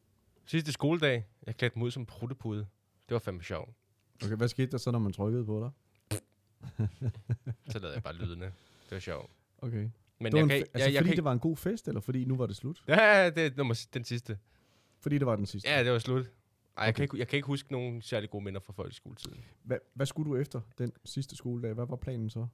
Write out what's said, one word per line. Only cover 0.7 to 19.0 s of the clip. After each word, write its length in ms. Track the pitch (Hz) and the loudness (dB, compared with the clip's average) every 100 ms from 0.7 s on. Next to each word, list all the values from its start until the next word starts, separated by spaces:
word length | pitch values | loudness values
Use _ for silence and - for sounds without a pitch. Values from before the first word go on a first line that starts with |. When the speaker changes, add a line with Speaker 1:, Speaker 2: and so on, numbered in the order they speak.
Speaker 1:
skoledag, 540 | 120 143 170 147 120 104 _ - | 0 0 2 2 2 -2 _ -10
jeg 120 | 113 | 0
klædte 220 | 123 117 | 0 0
mig 60 | 120 | -2
ud 60 | |
som 140 | 131 117 | -2 -10
pruttepude. 540 | - 117 131 113 104 101 _ _ _ - | -8 -8 -6 -4 -4 -6 _ _ _ -4
Det 40 | |
var 60 | 117 | -4
fandme 240 | - 92 | -2 -8
sjovt. 260 | 85 87 - - _ _ _ - | -6 -8 -8 -16 _ _ _ -6
Speaker 2:
Okay, 120 | 104 110 | -4 0
hvad 120 | 120 | 0
skete 240 | - 131 | 0 0
der 60 | 123 | 0
så, 140 | - | 0
når 80 | 120 | 2
man 140 | 104 | 2
trykkede 320 | 95 104 123 110 | 0 0 0 0
på 140 | 107 | -2
dig? 120 | 120 - _ _ - 101 _ _ _ _ - - 104 - 127 107 - 117 - 113 - | -4 -8 _ _ -6 -6 _ _ _ _ -12 -2 -2 0 -4 -4 -6 -6 -4 -10 -8
Speaker 1:
Så 120 | 110 | -8
lavede 140 | 87 90 | -6 -6
jeg 80 | |
bare 100 | - 82 | -8 -6
lydene. 300 | 90 85 92 | -6 -6 -8
Det 460 | 90 _ _ - | -12 _ _ -10
var 80 | 95 | -8
sjovt. 320 | 90 76 - _ _ - | -6 -8 -10 _ _ -10
Speaker 2:
Okay. 320 | 123 113 110 - _ - | -6 -4 -4 -6 _ -6
Speaker 1:
Men 60 | 117 | 2
Speaker 2:
Det 80 | |
var 40 | 151 | 6
Speaker 1:
jeg 60 | |
Speaker 2:
en 60 | 151 | 6
Speaker 1:
kan 60 | 139 | 4
Speaker 2:
fe-, 0 | |
Speaker 1:
ikke, 120 | - | 2
Speaker 2:
altså, 140 | 123 135 | 2 4
Speaker 1:
jeg, 40 | |
jeg 60 | 139 | 6
Speaker 2:
fordi 40 | |
Speaker 1:
kan 0 | 170 | 4
Speaker 2:
det 60 | |
Speaker 1:
ikke 120 | 202 | 4
Speaker 2:
var 80 | 151 | 4
en 80 | 123 | 2
god 180 | 160 160 | 2 0
fest, 300 | 175 226 - | -2 -2 -4
eller 140 | 117 | -6
fordi 240 | 117 127 127 | -2 -2 0
nu 100 | 131 | 0
var 80 | 117 | -2
det 80 | 101 | -4
slut? 280 | 131 170 - | -8 -6 4
Speaker 1:
Ja, 420 | 160 214 202 180 | 6 10 8 8
det 160 | 160 156 | 4 0
er 40 | 131 | 2
nummer 160 | 131 | 0
s-, 120 | 113 - | 0 -2
den 160 | 131 | -6
sidste. 360 | 117 120 - 104 _ _ _ _ _ _ | -4 -6 -4 -8 _ _ _ _ _ _
Speaker 2:
Fordi 180 | 147 143 | 0 2
det 100 | 131 | 4
var 80 | 107 | 2
den 100 | 101 | 0
sidste? 240 | 101 120 | -2 2
Speaker 1:
Ja, 140 | 143 | 4
det 80 | 120 | 4
var 80 | 120 | 2
slut. 260 | 120 127 127 | 2 0 -2
Ej, 580 | - _ _ _ - | -10 _ _ _ 0
jeg 60 | 110 | 2
Speaker 2:
Okay. 40 | |
Speaker 1:
kan 100 | 113 | 2
ikke, 140 | 139 - | 0 -2
jeg 80 | 120 | 0
kan 100 | 143 | 0
ikke 80 | 135 | 0
huske 240 | 139 - | -4 -4
nogen 300 | 131 123 117 | -4 -4 -6
særlig 280 | - 113 104 | -4 -4 -4
gode 140 | 104 | -6
minder 160 | 101 95 | -6 -8
fra 140 | - | -10
folkeskoletiden. 720 | 101 - - | -10 -10 -10